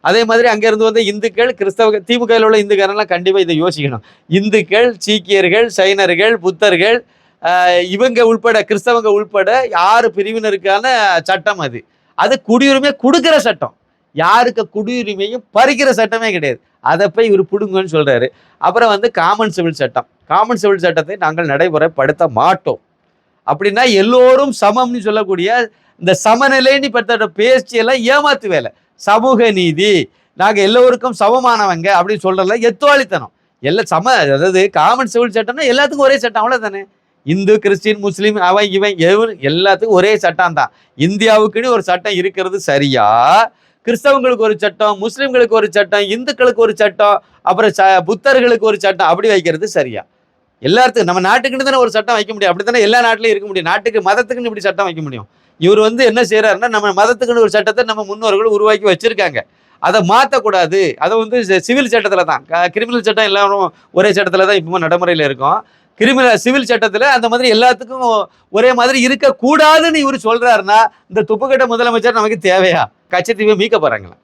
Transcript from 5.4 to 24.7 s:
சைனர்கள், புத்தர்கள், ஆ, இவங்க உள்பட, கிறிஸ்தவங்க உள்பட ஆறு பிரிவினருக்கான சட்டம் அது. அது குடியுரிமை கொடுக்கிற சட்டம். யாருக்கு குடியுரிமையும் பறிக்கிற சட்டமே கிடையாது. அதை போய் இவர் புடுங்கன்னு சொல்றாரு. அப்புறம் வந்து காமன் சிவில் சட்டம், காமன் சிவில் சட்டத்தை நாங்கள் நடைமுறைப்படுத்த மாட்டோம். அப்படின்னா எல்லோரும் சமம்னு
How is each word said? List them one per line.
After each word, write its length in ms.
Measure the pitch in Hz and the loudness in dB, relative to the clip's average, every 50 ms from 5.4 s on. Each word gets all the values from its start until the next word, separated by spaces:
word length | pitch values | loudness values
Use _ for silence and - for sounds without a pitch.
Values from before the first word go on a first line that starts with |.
| 185 180 170 220 233 233 185 | 2 2 2 2 0 0 0
சைனர்கள், 600 | - 190 190 202 196 196 180 175 165 196 220 233 | 0 0 2 2 2 0 0 0 0 2 0 0
புத்தர்கள், 640 | 214 165 185 190 165 214 208 185 165 175 214 233 247 233 _ _ _ _ _ _ _ - | 0 -2 -4 -2 0 0 2 2 2 2 0 0 -2 -4 _ _ _ _ _ _ _ -4
ஆ, 260 | 160 175 180 180 180 | -2 0 2 2 2
இவங்க 560 | 175 175 180 180 185 196 233 262 240 226 240 | 2 2 0 -2 -2 0 0 0 2 2 2
உள்பட, 340 | 226 233 220 - 233 233 220 | 2 2 0 0 0 0 0
கிறிஸ்தவங்க 460 | 208 - 214 202 - - 240 233 220 | 0 -2 -4 -4 0 0 -2 0 2
உள்பட 600 | 214 202 208 214 208 214 202 190 190 226 262 262 233 208 | 0 0 0 -2 -2 -2 -2 0 2 0 0 -2 -2 -2
ஆறு 400 | 170 175 190 214 233 233 226 226 | 0 2 2 4 4 2 0 0
பிரிவினருக்கான 1000 | 190 202 208 220 226 214 214 196 196 170 196 190 202 220 262 262 240 214 196 180 170 165 | -2 -6 -4 -4 -4 -4 -2 -4 -2 -2 -2 -2 0 0 0 0 0 0 2 0 0 0
சட்டம் 360 | - 190 190 156 214 208 185 | -2 -4 -2 -2 -4 -4 -4
அது. 260 | 160 139 120 117 - _ _ _ _ _ _ | -6 -8 -8 -12 -18 _ _ _ _ _ _
அது 280 | - 160 220 262 262 _ - | -2 0 0 0 -2 _ 0
குடியுரிமை 480 | 220 247 277 277 269 269 262 285 277 | 0 2 4 4 2 2 0 -2 -4
கொடுக்கிற 440 | 285 - 254 - 349 247 330 320 294 | 0 0 2 2 2 2 2 2 2
சட்டம். 340 | 294 240 202 - - 113 _ _ _ _ _ _ _ _ _ | 2 0 -4 -4 -6 -12 _ _ _ _ _ _ _ _ _
யாருக்கு 560 | 143 160 175 202 233 247 240 208 220 214 - _ | -2 0 2 4 4 2 2 -2 -4 -6 -6 _
குடியுரிமையும் 680 | 202 214 202 247 247 240 202 208 190 196 208 233 254 - _ _ | -8 -6 -6 -6 -6 -6 -6 -6 -6 -6 -6 -6 -10 -12 _ _
பறிக்கிற 360 | 202 247 269 285 233 294 269 | 2 2 2 2 0 0 0
சட்டமே 400 | 247 185 226 214 226 226 226 220 | 2 0 0 -2 -2 -4 -4 -4
கிடையாது. 300 | 202 180 151 139 123 - _ _ _ _ | -4 -2 -4 -4 -6 -6 _ _ _ _
அதை 280 | _ 127 151 165 202 202 | _ -2 0 0 0 -2
போய் 180 | - 220 226 | 0 0 0
இவர் 160 | 226 202 190 190 | 2 2 2 0
புடுங்கன்னு 500 | - - 208 208 202 185 190 190 185 156 | 0 -2 -4 -4 -2 -4 -4 -4 -2 -2
சொல்றாரு. 360 | 160 151 139 135 120 120 131 _ _ _ _ _ _ | -2 0 2 0 0 0 -4 _ _ _ _ _ _
அப்புறம் 300 | - 165 185 220 240 226 | -4 0 0 2 2 2
வந்து 220 | 208 196 202 233 | 0 0 -2 -4
காமன் 400 | - - 165 175 202 214 220 214 | -2 0 0 0 0 0 -2 -4
சிவில் 220 | 170 - 175 165 156 | -2 -2 -4 -4 -2
சட்டம், 340 | - 143 123 - 127 120 _ _ _ _ | -4 -6 -4 -4 -6 -8 _ _ _ _
காமன் 300 | _ 156 185 214 220 247 | _ 0 0 0 0 -2
சிவில் 220 | 196 170 208 196 190 | -2 0 0 0 0
சட்டத்தை 380 | 170 180 165 160 156 151 196 | 0 -2 0 0 -4 -4 -6
நாங்கள் 300 | 202 180 156 156 160 170 | -4 -4 -4 -2 -2 -2
நடைமுறைப்படுத்த 800 | 151 139 139 170 185 156 151 151 165 160 - 135 139 151 - 170 | -2 0 0 0 0 0 0 -2 -2 -2 -2 -2 -2 0 0 -2
மாட்டோம். 540 | 156 123 110 127 170 190 - _ 156 123 - _ _ _ _ _ _ _ _ _ _ _ _ _ | -2 0 0 2 2 0 0 _ -8 -8 -8 _ _ _ _ _ _ _ _ _ _ _ _ _
அப்படின்னா 460 | - 143 147 196 202 196 220 254 254 220 | -6 -6 -2 -2 -2 0 0 0 2 2
எல்லோரும் 600 | 196 190 220 240 254 247 254 254 262 277 277 240 - | 2 2 2 4 4 6 6 4 4 2 0 -2 0
சமம்னு 400 | - 202 | 0 0